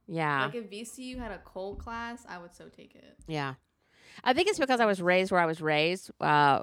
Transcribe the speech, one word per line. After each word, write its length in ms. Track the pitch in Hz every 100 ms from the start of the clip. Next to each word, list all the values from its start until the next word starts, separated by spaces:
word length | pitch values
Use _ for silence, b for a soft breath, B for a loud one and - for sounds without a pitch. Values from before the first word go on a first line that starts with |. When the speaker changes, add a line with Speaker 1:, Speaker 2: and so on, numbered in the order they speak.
| -
Speaker 1:
Yeah. 380 | 165 151 139 135
Speaker 2:
Like, 100 | 240
if 140 | 202
V 120 | 208 233
C 180 | - 254
U 100 | 254
had 120 | 226
a 60 | 185
cult 400 | - 185 190 -
class, 480 | 240 233 233 240 -
I 120 | 180
would 120 | 175 -
so 100 | 165
take 280 | - - -
it. 200 | 71 _ -
Speaker 1:
Yeah. 280 | 156 139 131 _ _ B B B B
I 100 | -
think 160 | 262 381
it's 80 | 370
because 220 | 277 247
I 60 | 220
was 160 | 185
raised 280 | 175 185 190
where 80 | 185
I 60 | 165
was 160 | 160
raised, 480 | 156 151 160 185 - -
uh, 420 | 151 147 143 135